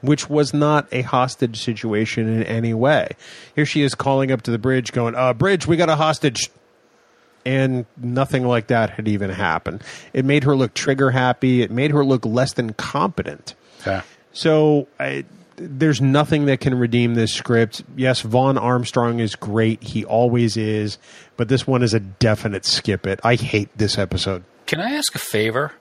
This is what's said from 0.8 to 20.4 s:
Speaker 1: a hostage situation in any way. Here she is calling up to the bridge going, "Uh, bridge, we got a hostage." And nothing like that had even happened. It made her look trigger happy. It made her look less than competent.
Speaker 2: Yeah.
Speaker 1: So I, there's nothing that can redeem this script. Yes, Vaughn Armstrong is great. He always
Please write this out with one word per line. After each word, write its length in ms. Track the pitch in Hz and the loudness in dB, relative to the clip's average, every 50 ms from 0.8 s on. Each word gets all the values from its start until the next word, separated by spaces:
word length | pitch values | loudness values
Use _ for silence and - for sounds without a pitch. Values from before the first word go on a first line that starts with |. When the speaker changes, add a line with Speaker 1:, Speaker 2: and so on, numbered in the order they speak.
| 143 - - | 0 0 -4
Speaker 1:
a 100 | 131 123 | -4 -4
hostage 580 | 120 - 127 127 127 - - 135 117 110 110 | 0 2 0 0 0 0 -2 -4 -4 -2 -6
situation 680 | - - 117 107 - 113 107 104 110 107 - - 113 110 | -6 -6 -6 -4 -4 -2 0 0 0 0 -2 -2 -2 0
in 160 | 113 113 113 | 0 -2 -2
any 280 | - 113 113 113 117 113 | -2 -2 -2 -2 0 0
way. 360 | 110 120 139 151 139 - - - _ - - - - - - _ | 2 2 4 4 2 2 -2 -8 _ -18 -20 -20 -20 -20 -8 _
Here 100 | - 151 | -2 -2
she 160 | 147 - 151 143 | 0 2 0 0
is 140 | 135 - | 0 0
calling 340 | - - 139 135 135 135 131 | -2 -2 0 2 2 2 0
up 120 | 131 120 - | 0 -2 -2
to 100 | - 117 | -2 -4
the 60 | 113 | -2
bridge 340 | 104 131 131 131 120 - - | 0 0 0 0 -2 -2 -2
going, 240 | 127 117 117 117 | -2 -2 -2 0
"Uh, 180 | 123 127 127 123 | 0 0 0 2
bridge, 320 | 113 165 190 202 175 135 | 2 2 2 2 0 2
we 100 | 143 170 | 0 2
got 120 | 160 180 156 | 2 4 2
a 80 | 160 | 2
hostage." 520 | 147 160 156 156 - - 147 120 - - - _ _ _ _ _ _ _ _ _ _ _ _ _ _ _ _ _ _ _ | 2 2 0 0 2 0 0 0 0 -8 -8 _ _ _ _ _ _ _ _ _ _ _ _ _ _ _ _ _ _ _
And 420 | 127 131 135 135 131 131 127 117 _ _ | -2 0 2 2 2 0 -2 -4 _ _
nothing 500 | - - 120 123 127 135 135 - 131 127 | -10 -8 -4 0 0 0 0 0 0 2
like 220 | 123 123 117 110 - | 2 2 0 0 0
that 220 | 123 117 110 104 | 2 2 2 0
had 180 | - - 107 107 | -2 -4 -2 -2
even 220 | 104 101 101 95 | -2 0 -2 -4
happened. 520 | 92 92 104 85 80 82 _ - 80 110 - - - - - - _ | -4 -2 0 0 0 -2 _ -6 -10 -10 -14 -16 -20 -20 -20 -8 _
It 120 | - 131 | -2 0
made 200 | 135 143 147 131 | 2 2 2 2
her 100 | 143 143 | 2 2
look 200 | 135 131 113 _ | 2 0 -2 _
trigger 360 | - - 151 139 135 139 131 | -4 -2 -2 0 2 2 2
happy. 500 | 127 131 127 127 123 - - 131 127 123 | 2 2 2 2 0 2 2 2 4 2
It 120 | 120 90 110 | 2 0 0
made 180 | 123 139 151 | -2 0 0
her 140 | 143 147 143 | 2 2 2
look 200 | 135 135 123 - | 2 2 0 0
less 280 | 113 107 123 131 135 - | -2 0 0 0 0 -2
than 200 | - 123 110 110 | -4 -4 -4 -6
competent. 840 | - - - - 143 175 196 165 - - - 73 76 - - - _ _ _ _ - - | -8 -10 -6 -2 -2 -2 -2 -2 -4 -8 -8 -10 -12 -16 -20 -20 _ _ _ _ -10 -6
Speaker 2:
Yeah. 180 | 101 98 95 - - - _ _ _ _ | -4 -4 -4 -6 -10 -20 _ _ _ _
Speaker 1:
So 540 | - - 170 156 156 156 151 151 147 135 - _ _ | -2 0 2 4 4 4 4 4 2 0 -4 _ _
I, 240 | 135 135 135 139 135 - - - - _ _ | -6 -6 -6 -8 -8 -10 -18 -20 -20 _ _
there's 440 | - - 170 139 131 156 156 147 104 | -16 -14 -12 -2 0 2 2 2 4
nothing 440 | 135 135 135 147 151 143 160 151 147 | 2 2 4 4 2 2 2 0 2
that 160 | 143 135 120 | 2 0 0
can 160 | - 147 131 | 0 0 0
redeem 380 | 127 123 117 113 123 120 117 117 | 0 0 2 2 2 2 2 2
this 180 | 117 113 110 - | 2 0 0 -2
script. 480 | - - - 123 113 113 107 - - - - - | -6 -2 2 4 4 4 2 -2 -14 -18 -14 -6
Yes, 240 | 127 127 131 127 - | -2 0 0 0 0
Vaughn 360 | - 113 110 123 131 139 135 | -2 0 2 2 4 4 2
Armstrong 640 | 123 - 120 123 123 120 - - 131 120 117 117 117 | 2 0 0 0 0 -2 -2 0 0 0 0 0 0
is 160 | 117 107 - | -2 -4 -4
great. 480 | - - 107 101 113 113 110 110 - - | -8 -8 -4 0 2 2 2 0 -2 -8
He 220 | - - 110 104 | -8 -6 -6 -4
always 520 | - 113 113 120 123 117 120 | -2 0 2 2 2 2 2